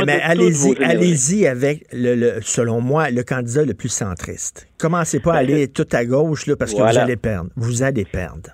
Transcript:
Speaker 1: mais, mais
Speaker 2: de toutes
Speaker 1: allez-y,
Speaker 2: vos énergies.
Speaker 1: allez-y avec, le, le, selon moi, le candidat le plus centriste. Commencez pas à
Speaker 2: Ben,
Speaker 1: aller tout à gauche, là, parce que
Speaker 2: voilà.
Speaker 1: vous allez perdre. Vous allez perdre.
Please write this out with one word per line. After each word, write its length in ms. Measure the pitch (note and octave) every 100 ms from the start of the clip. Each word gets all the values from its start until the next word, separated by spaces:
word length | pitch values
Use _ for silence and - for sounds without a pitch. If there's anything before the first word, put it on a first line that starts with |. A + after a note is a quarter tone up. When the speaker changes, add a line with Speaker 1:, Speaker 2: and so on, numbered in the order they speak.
| C#3
Speaker 1:
mais, 0 |
mais 120 | C#3+
Speaker 2:
de 20 |
toutes 100 | D#3
Speaker 1:
allez-y, 360 | F3 F3+ D3+ C#3
Speaker 2:
vos 80 | C3
énergies. 200 | D#3 E3+
Speaker 1:
allez-y 500 | F3+ D#3 - G#3 D#3+
avec, 300 | B2 C#3 D3+ -
le, 220 | B2 B2 A#2+
le, 160 | A#2 G#2+
selon 400 | - - A#2 A#2
moi, 280 | B2 D3+ D3
le 140 | A#2+
candidat 400 | B2 C3 A#2+ C3+ D3
le 80 |
plus 140 | F#2+ A#2+
centriste. 800 | - G2+ F2+ - - - - - -
Commencez 400 | E3 F3 D#3+ C#3
pas 140 | D#3+ D#3+
à 80 | C3
Speaker 2:
Ben, 80 |
Speaker 1:
aller 140 | D3+ C3+
tout 160 | - D3+
à 100 | B2
gauche, 420 | A#2+ C3 D#3+ D3+ D3
là, 100 | C#3
parce 140 | A#2
que 60 | G#2
Speaker 2:
voilà. 120 | A2+
Speaker 1:
vous 80 | A#2 B2
allez 100 | A#2
perdre. 340 | A#2 G2 F2 B2+
Vous 280 | A#2 A#2+
allez 200 | C3+ C3
perdre. 460 | F#2+ F#2+ E2 D2+ -